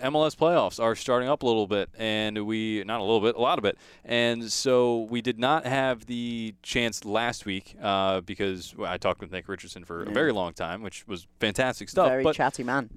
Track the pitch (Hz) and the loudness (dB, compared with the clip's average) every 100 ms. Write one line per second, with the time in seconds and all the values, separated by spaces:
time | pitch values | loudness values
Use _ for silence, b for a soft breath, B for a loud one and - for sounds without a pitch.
0 | 127 151 156 - 160 170 98 - 113 110 | 0 2 2 4 4 6 2 2 0 0
1 | - 123 123 147 123 113 98 101 92 - | 2 2 2 2 2 2 2 0 -2 -4
2 | 113 107 107 107 104 110 110 107 98 113 | -2 0 -2 -2 -4 -2 -2 -4 -4 -2
3 | 98 113 110 113 123 165 101 - B B | 2 4 4 2 2 2 0 -2 B B
4 | - 120 117 117 110 - 135 123 123 120 | -2 2 2 0 -4 -2 4 4 4 2
5 | 110 120 120 113 127 156 123 135 131 117 | -2 -4 -2 0 2 0 0 0 0 -2
6 | 110 120 120 117 110 101 - 127 117 - | -6 -8 -6 -6 -8 -10 -4 0 0 -2
7 | 107 107 117 117 104 95 - - 107 98 | -2 0 0 -4 -6 -6 -8 -6 0 2
8 | 95 95 90 95 101 92 82 - 92 90 | 2 0 -2 -4 -4 -4 -8 -8 -6 -2
9 | 95 87 90 92 - 92 98 92 87 85 | -2 -2 -4 -10 -8 -12 -12 -18 -12 -10
10 | 104 117 156 104 87 - 85 95 104 - | -4 0 0 0 -2 -4 -8 -8 -10 -14
11 | - 90 - - 110 101 127 - 101 190 | -12 -12 -12 -4 -2 0 -2 -2 -4 2
12 | 156 131 151 151 135 - 123 135 110 | 2 4 2 2 0 0 -2 -2 -4